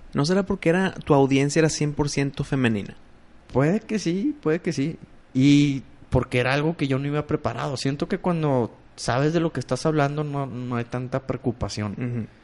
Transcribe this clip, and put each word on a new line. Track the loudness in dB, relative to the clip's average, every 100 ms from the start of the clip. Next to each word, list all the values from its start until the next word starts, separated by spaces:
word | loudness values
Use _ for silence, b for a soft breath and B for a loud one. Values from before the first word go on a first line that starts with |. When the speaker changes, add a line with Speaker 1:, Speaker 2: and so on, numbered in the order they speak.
| -6
Speaker 1:
¿No | -2 0
será | 0 0
porque | 0 2
era, | 2 0
tu | -2 2
audiencia | 4 6 4 2 2
era | 2
cien | 2 -2
por | -2 -2
ciento | -2 -2 -4
femenina? | -2 0 2 0 -4 -12 -20 -20 -20 -20 -2
Speaker 2:
Puede | 2 2 2
que | -2 -4
sí, | -2 -2 -2 -2
puede | -2 -2
que | -2
sí. | -2 -4 -6 -14 -20 -4
Y | 4 6 6 6 0 -8 -18 -2
porque | 0 2 0
era | 2
algo | 0 0 -2
que | -2
yo | -2
no | -2
iba | -4 -2
preparado. | -2 -2 -4 -4 -4
Siento | -4 -4 -4
que | -4
cuando | -2 0 0 0 0 -6 -20 -8
sabes | -2 0 2
de | 0
lo | 0
que | -4
estás | -4 -2 0
hablando | 2 0 0 -4
no, | -4 -6
no | -6 -4 -4
hay |
tanta | -4 -6 -4 -4 -4
preocupación. | -4 -4 -4 -6 -4 -6
Speaker 1:
Ujú. | -4 -6 -6 -8 b